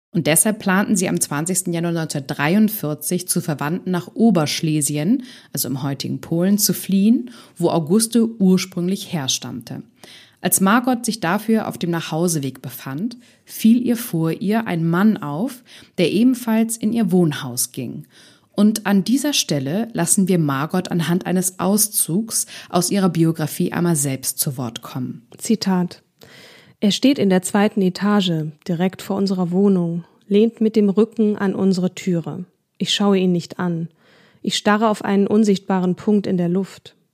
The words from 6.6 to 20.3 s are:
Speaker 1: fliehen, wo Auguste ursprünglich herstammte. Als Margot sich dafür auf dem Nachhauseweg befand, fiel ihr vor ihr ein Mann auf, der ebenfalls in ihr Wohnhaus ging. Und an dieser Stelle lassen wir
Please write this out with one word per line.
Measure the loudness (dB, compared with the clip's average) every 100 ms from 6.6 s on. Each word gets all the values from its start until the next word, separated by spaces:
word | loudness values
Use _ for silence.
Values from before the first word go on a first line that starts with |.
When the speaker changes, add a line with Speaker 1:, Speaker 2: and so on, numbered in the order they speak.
| 2
Speaker 1:
fliehen, | -2 0 2 4 2 0 -14 -20 -2
wo | 0
Auguste | 0 2 0 2 2 0 2
ursprünglich | 4 4 0 -6 -4 -4 -6
herstammte. | -6 -4 -6 -8 -12 -12 -14 -14 _ -20 -20 -20 _
Als | -2 2
Margot | 4 4 2 -2 -4
sich | -4
dafür | -2 -2 0 0 0
auf | -4
dem | -4
Nachhauseweg | -4 -4 -2 0 0 -4 -8
befand, | -14 -12 -10 -6 -6 -8 -20 _ -20
fiel | 0 4 4 2
ihr | -2
vor | -4 -2 -2
ihr | -2 -2 -2 -2
ein | -2 0
Mann | 4 4 2
auf, | -4 -4 -6 -8 -18 -20 -10 0
der | 0
ebenfalls | 4 2 2 0 0 0 -2
in | -2
ihr | 0 2
Wohnhaus | 4 4 0 -6 -6 -6
ging. | -6 -10 -10 -16 _ -20 _ _ 2
Und | 2 2 0
an | 0
dieser | 2 0 0
Stelle | -2 -2 -2 -2 -4 -4
lassen | -2 0 2
wir | 2